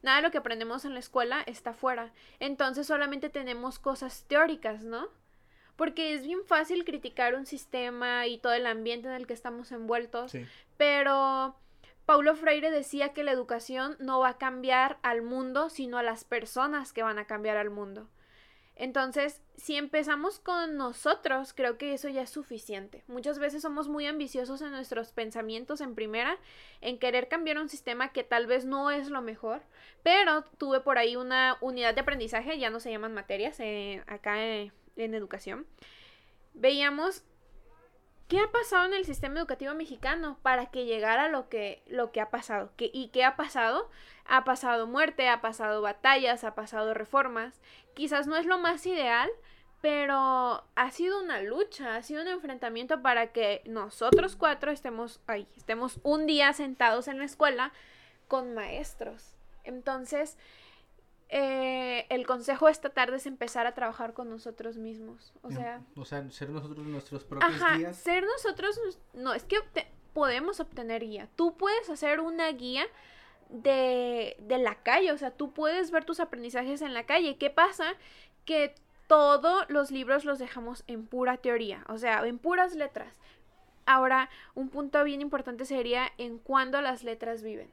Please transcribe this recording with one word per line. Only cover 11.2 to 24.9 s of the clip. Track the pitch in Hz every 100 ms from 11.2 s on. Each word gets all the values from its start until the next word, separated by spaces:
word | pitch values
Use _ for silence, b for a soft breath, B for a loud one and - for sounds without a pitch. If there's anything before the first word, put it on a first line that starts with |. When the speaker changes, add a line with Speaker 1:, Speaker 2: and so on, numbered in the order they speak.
| 269 269 262 - b b b b -
Speaker 1:
Paulo | 302 294 311
Freire | 320 302 311
decía | 311 285 277 285
que | 285 294
la |
educación | 262 247 233 233 254 269 302
no | 269 262
va | 254
a | 254
cambiar | 262 254 254 254 269 277
al | 247 233
mundo, | 233 254 254 254 320
sino | 311 262 247
a |
las | 233 226
personas | - 240 220 254 277 294 262
que | -
van | 220 214
a | 208
cambiar | 214 214 214
al | 208
mundo. | 208 202 196 214 b b b b b b -
Entonces, | 254 262 262 277 285 285 - -
si | - 294
empezamos | 294 302 294 294 330 415
con | - 349 330 294
nosotros, | 254 240 294 - 320 262 269
creo | - 254 233
que | 285
eso | 277 285
ya | 269
es | 247
suficiente. | 311 277 226 - 196 196 - -
Muchas | 247 254 285
veces | 294 294
somos | 311 294 294
muy | 294 294
ambiciosos | 302 277 262 247 269
en | 302
nuestros | 269 262